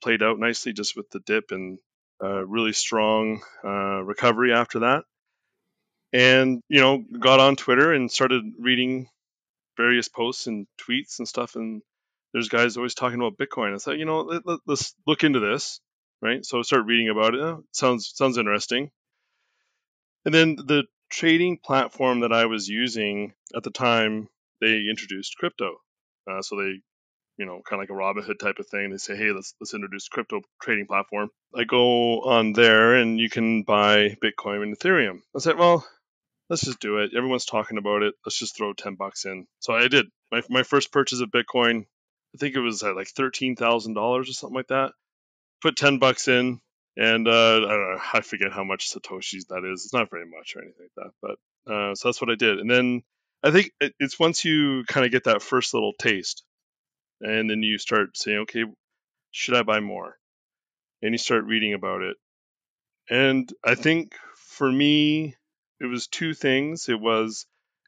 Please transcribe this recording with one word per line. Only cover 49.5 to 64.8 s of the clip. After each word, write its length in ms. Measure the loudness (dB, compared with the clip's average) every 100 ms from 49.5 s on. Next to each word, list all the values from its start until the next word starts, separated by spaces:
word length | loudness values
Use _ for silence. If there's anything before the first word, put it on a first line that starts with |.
| -10
is. 220 | -8 -10 -4
It's 80 |
not 160 | -4 -4
very 140 | -8 -14
much 300 | -18 -16 -16
or 60 |
anything 280 | -18 _ -20 -18
like 100 | -18
that, 60 | _
but, 500 | -12 -12 _ _ -10
uh, 220 | -6 -6 -4
so 140 | -4
that's 100 | -4
what 100 | -4
I 60 | -2
did. 240 | -2 -4
And 100 | 0
then 340 | 2 2 -2 -8 _ _ _
I 80 | 2
think 200 | 4 2 _
it, 140 | -6 -4
it's 200 | -6 0
once 240 | 0 0
you 400 | 0 0 0 -2 -2
kinda 220 | 0 2
get 140 | 2
that 180 | 2 0
first 320 | 2 -2 0
little 200 | -2 -2 -2
taste, 460 | -2 -2 -4 -12 _ _ _ _ _ _ _ _
and 280 | -4 -2 0
then 140 | -2
you 140 | -2 -4
start 400 | -2 -2 -2 -6
saying, 220 | -4 -4
"Okay, 260 | -4 -6 -6 -8 _ _ _ _ _
should 240 | -10 0 0
I 80 |
buy 160 | 2 0
more?" 380 | -2 -10 -12 -18 _ _ _ _ _ _ _ _
And 120 | -4
you 40 | -4
start 280 | 0 -2 0
reading 280 | -2 -2
about 280 | -4 -6 -6
it. 160 | -8 -10 _ _ _ _ _ _ _ _ -4
And 420 | 2 2 2 -2 -4
I 120 | -2 2
think 400 | 2 0 -2 -14 -20 -20
for 360 | -20 -4 -2
me, 640 | 2